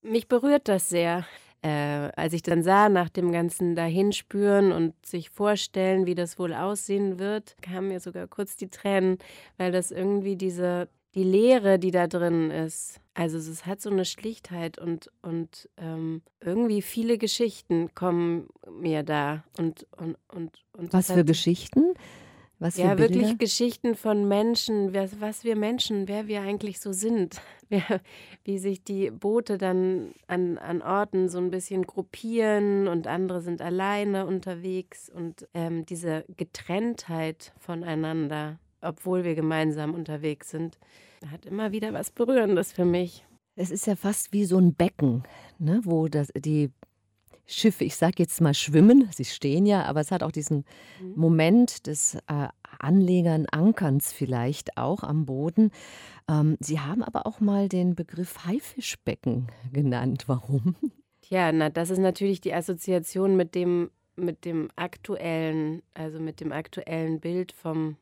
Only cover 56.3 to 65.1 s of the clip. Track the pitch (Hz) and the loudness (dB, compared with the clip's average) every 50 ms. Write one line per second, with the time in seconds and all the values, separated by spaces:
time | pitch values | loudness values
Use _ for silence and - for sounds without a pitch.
56.3 | 156 151 151 156 156 - - - 156 156 139 139 180 240 - - - - - 220 | 2 4 4 4 2 0 -2 -4 -4 -4 -2 -2 -4 -4 -4 -2 -4 -4 -4 -4
57.3 | 220 - 214 202 202 202 202 190 185 180 180 180 175 170 165 - - 165 180 - | -2 0 0 2 2 2 0 0 0 0 2 2 0 -2 -6 -8 -6 -8 -8 -8
58.3 | - - - 170 196 285 - - - - - - - - _ - 120 - - 127 | -8 -10 -6 -4 -4 -4 -4 -8 -14 -10 -10 -10 -10 -8 _ -6 -6 -4 -2 -2
59.3 | 117 120 127 117 - - - 127 127 139 147 135 123 120 120 131 - 139 - - | -2 -2 -4 -6 -10 -14 -14 -6 -2 0 0 0 0 0 0 -2 -2 -4 -2 -4
60.3 | 135 123 - 117 139 135 110 170 170 - - 269 _ _ _ _ _ _ _ _ | -4 -4 -2 -2 -2 0 0 0 -2 -2 -6 -8 _ _ _ _ _ _ _ _
61.3 | 190 185 175 165 156 160 156 151 151 160 170 175 185 185 190 185 180 - 196 196 | 0 0 2 2 2 2 2 2 0 -2 -2 -2 0 2 2 2 2 0 0 -2
62.3 | 196 170 - 180 151 170 165 - 185 165 - - 185 175 160 - - 190 190 196 | -2 -2 -4 -4 -4 -4 -4 -4 -6 -6 -2 -2 0 0 -2 -2 -4 0 2 4
63.3 | 190 185 175 170 - 180 180 175 175 175 175 - _ _ _ _ _ - 180 175 | 4 4 2 0 -2 -2 0 0 0 0 -2 -4 _ _ _ _ _ -6 -6 -6
64.3 | 160 _ - 175 165 160 151 - - - 170 180 - - _ - | -6 _ -8 -6 -4 -4 -4 -6 -8 -8 -8 -8 -8 -14 _ -8